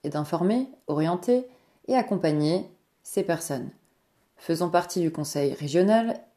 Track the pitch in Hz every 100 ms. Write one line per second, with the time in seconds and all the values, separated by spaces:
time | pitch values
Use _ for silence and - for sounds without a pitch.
0 | 151 151 151 165 180 233 262 - - 147
1 | 160 180 208 247 254 - _ _ - 254
2 | 233 190 160 151 151 180 - _ _ _
3 | - - 185 165 - 139 143 - _ _
4 | _ _ _ _ - 165 175 175 175 -
5 | 165 160 143 143 139 135 147 160 190 220
6 | 226 226 -